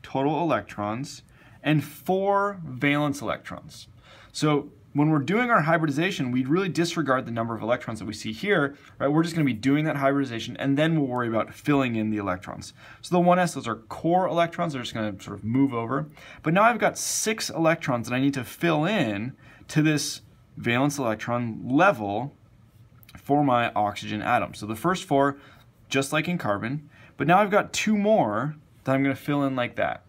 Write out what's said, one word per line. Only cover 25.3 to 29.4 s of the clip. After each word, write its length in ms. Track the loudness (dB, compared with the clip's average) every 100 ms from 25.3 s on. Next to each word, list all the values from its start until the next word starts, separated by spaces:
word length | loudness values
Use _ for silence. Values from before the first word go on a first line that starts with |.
| 0 -18 -20 -20 _ -4
just 220 | -2 0
like 160 | -2 -2
in 100 | -4
carbon, 520 | -2 -2 -4 -6 -10 -20 -20 -4
but 80 | 4
now 140 | 4
I've 100 | 6
got 240 | 2 0
two 240 | -4 0 2
more 600 | 4 4 4 0 -2 -6 _ _
that 100 | -2
I'm 80 | 2
gonna 140 | 2 -2
fill 280 | -2 0